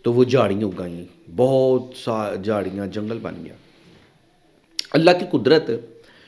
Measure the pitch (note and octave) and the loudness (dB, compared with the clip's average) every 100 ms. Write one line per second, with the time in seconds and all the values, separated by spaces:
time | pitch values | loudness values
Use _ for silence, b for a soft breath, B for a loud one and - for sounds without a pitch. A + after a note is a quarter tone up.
0 | B2 A#2+ A#2+ C3 G#2 G2 G#2+ F2 F2 E2+ | 2 2 4 4 2 0 -4 -4 -10 -12
1 | F2+ - - E2+ B2+ C3+ C3 B2+ B2+ - | -16 -20 -10 0 2 4 4 2 -2 -10
2 | - A2 G#2 F#2+ G2 G#2+ F#2+ G2 G2 G2+ | -6 -4 -4 -4 -2 -2 -2 -6 -6 -6
3 | G#2+ A2+ F2 F2 E2 - _ b b b | -8 -8 -10 -12 -16 -18 _ b b b
4 | b b _ _ _ _ _ - - D3 | b b _ _ _ _ _ -10 0 4
5 | E3 F3+ F#3 C3 A2 D#3 - A2+ - - | 6 4 0 0 4 4 2 -6 -8 -20
6 | b b | b b